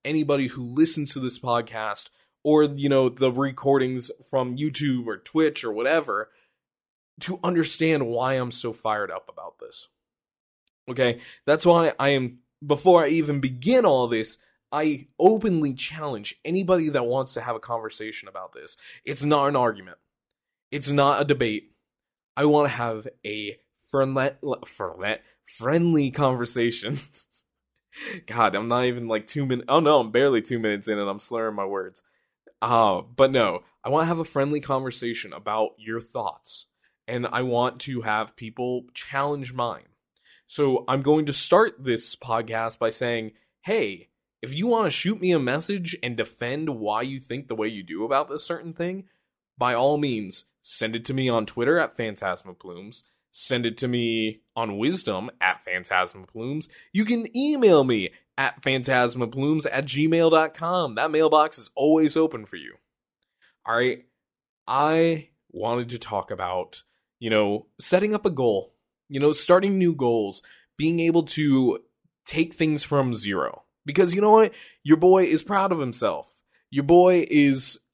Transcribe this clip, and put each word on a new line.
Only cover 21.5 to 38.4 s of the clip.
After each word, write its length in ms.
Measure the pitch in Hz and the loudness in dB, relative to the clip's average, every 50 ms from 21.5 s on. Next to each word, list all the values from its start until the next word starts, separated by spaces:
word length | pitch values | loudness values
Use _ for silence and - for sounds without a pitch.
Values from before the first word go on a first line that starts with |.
| 107 - - _ _ _ _ _ _ _ _ _ _ _ _ _ - | -2 -4 -8 _ _ _ _ _ _ _ _ _ _ _ _ _ -4
I 80 | 135 147 | 0 2
wanna 240 | 151 147 147 143 135 | 4 4 4 2 2
have 400 | 117 120 120 117 113 110 107 - - _ - | 0 -4 -4 -4 -6 -6 -10 -14 -16 _ -12
a 340 | 104 107 107 104 101 - _ _ _ _ _ _ - | -10 -8 -8 -8 -10 -12 _ _ _ _ _ _ -4
friendly, 400 | - 135 135 135 135 135 131 139 - - - 143 123 - - | 0 0 0 0 0 0 -2 -2 -4 -6 -6 -6 -6 -6 -8
friendly, 500 | - - - 101 87 78 92 92 104 110 - _ _ _ _ _ | -14 -12 -10 -8 -8 -8 -8 -6 -6 -6 -6 _ _ _ _ _
friendly 640 | - - - 113 131 151 170 175 170 165 151 139 131 131 | -20 -14 -6 -2 0 0 2 2 2 2 2 2 0 -2
conversation. 840 | 147 147 131 127 120 120 117 - 123 120 120 117 - 101 110 - 135 - | 0 0 0 0 0 -4 -4 -2 -2 0 0 -2 -4 -6 -8 -8 -8 -10
<laughs> 60 | - - - - _ _ - _ _ _ _ _ _ _ _ _ _ - - - - - 87 - | -14 -20 -20 -20 _ _ -20 _ _ _ _ _ _ _ _ _ _ -18 -16 -14 -12 -12 -14 -14
God, 280 | - 107 117 113 98 92 | -6 0 2 2 2 2
I'm 140 | 101 110 117 | 0 -2 0
not 160 | 120 123 127 | 0 0 0
even, 240 | 127 120 123 120 113 | 0 -2 -4 -4 -4
like, 180 | 110 107 107 | -4 -4 -4
two 200 | - - 147 139 | -6 -8 -6 -4
min-, 180 | 127 127 123 - - | -2 -4 -4 0 2
oh 120 | 135 160 | 2 4
no, 200 | 165 165 156 139 | 6 6 6 4
I'm 100 | 117 110 | 4 2
barely 320 | 110 123 139 139 127 110 104 | 2 2 4 4 2 2 0
two 160 | - 127 117 | -2 -6 -4
minutes 300 | 110 107 104 101 101 110 | -2 -2 -2 -2 -4 -4
in 100 | 107 104 | -4 -4
and 100 | 101 98 | -2 -4
I'm 100 | 98 101 | -6 -8
slurring 360 | - - 120 113 113 110 104 | -8 -8 -6 -4 -4 -4 -4
my 100 | 101 98 | -6 -6
words. 380 | 95 101 95 92 92 92 - - _ _ _ _ _ _ _ _ - _ - | -6 -4 -6 -8 -8 -12 -20 -20 _ _ _ _ _ _ _ _ -20 _ -6
Uh, 400 | 110 117 120 117 113 101 92 87 | -2 2 4 4 4 4 2 0
but 300 | - 120 123 - 135 135 | -4 -6 0 2 2 2
no, 320 | 135 127 110 95 85 90 _ _ _ _ - | 4 2 0 0 -2 -4 _ _ _ _ -6
I 40 | 123 | -2
wanna 180 | 139 160 165 | 0 0 0
have 120 | 165 175 165 | 0 -2 -4
a 60 | 160 | -6
friendly 360 | - - 143 139 147 151 147 | -4 -2 -2 -2 -2 -2 -4
conversation 720 | 139 - 135 131 135 127 117 - 120 120 113 - - 98 71 | -4 -2 -4 -4 -4 -6 -10 -8 -8 -8 -8 -8 -10 -12 -14
about 380 | 90 101 107 107 110 107 - - _ | -12 -8 -4 -2 -2 -2 -2 -4 _
your 220 | 107 110 113 117 | -12 -10 -8 -8
thoughts. 640 | 117 - - 127 107 90 - - - - - - - _ _ _ _ _ _ _ _ - | -8 -8 -8 -6 -6 -6 -8 -10 -14 -16 -16 -16 -16 _ _ _ _ _ _ _ _ -8
And 180 | 120 120 123 | -6 -6 -6
I 160 | - - 120 127 | -4 -2 -2 -2
want 380 | 127 120 120 123 127 123 127 - | 0 0 0 0 0 -2 -6 -10
to 200 | 139 131 120 110 | -8 -8 -6 -4
have 340 | 113 107 107 110 - _ | -2 -2 -2 -2 -4 _
people 500 | - | -16